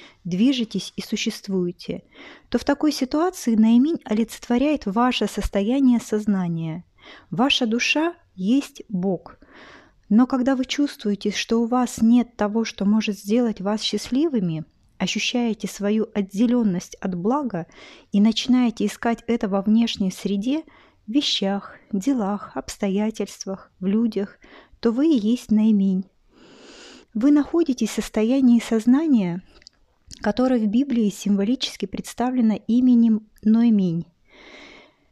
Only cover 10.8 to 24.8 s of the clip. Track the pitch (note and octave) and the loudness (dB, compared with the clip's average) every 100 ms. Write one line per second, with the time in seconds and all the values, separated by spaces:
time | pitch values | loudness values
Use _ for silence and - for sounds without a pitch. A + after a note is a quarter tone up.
10.8 | C#4+ - G#3 G3+ G#3+ - - A3+ A#3 B3 | -4 -4 -6 -4 -4 -6 -2 -2 0 0
11.8 | B3 - A3+ A#3+ A#3+ - G#3 A3 A3 - | -2 0 4 4 2 -2 -2 -2 -4 -2
12.8 | G3 A3 G#3+ G3 G3+ A#3 A#3+ G#3+ F#3+ G#3+ | 0 0 0 -6 -2 0 0 -2 -4 -4
13.8 | - G#3 - B3 E4 B3+ F3+ D#3+ D#3 _ | -4 -6 -2 -2 0 0 -2 -4 -8 _
14.8 | _ - F#3+ A3 - B3 A#3+ G#3+ G3 - | _ -6 -4 -4 -4 -2 -2 -2 -6 -4
15.8 | G3+ G#3+ G#3+ - G3 F#3+ A#3+ B3 A3 F3+ | -2 0 -2 -4 -4 0 0 2 2 0
16.8 | - - - F3+ F#3+ C#4 C4+ F3+ E3 - | -6 -8 -6 -4 -2 -2 -2 -6 -10 -16
17.8 | - - _ G#3 G#3 A#3 - B3+ A#3+ - | -20 -20 _ 2 4 2 2 2 2 0
18.8 | G#3 - A#3 A3+ - A#3 G#3 G3 G3 A3 | -4 -2 -4 -4 -4 -4 -2 -2 2 2
19.8 | A3+ - F#3+ - F#3 G3+ A3 D4 D#4 - | 2 -2 -4 -4 -4 -4 -2 -4 -6 -16
20.8 | _ _ - A#3+ C#4+ - G3 G3 - - | _ _ -4 -2 0 -2 -2 -4 -6 -18
21.8 | - G3 A3+ C4 G3 G3+ - - - - | -8 -4 -2 0 -2 -4 -8 -10 -10 -6
22.8 | G3+ F#3+ G#3+ A3 G3+ - - F#3+ - _ | -2 0 -2 -4 -8 -10 -10 -12 -14 _
23.8 | F#3 G#3+ A#3 G#3 G3+ - - - - _ | -2 0 0 -2 -6 -10 -20 -20 -20 _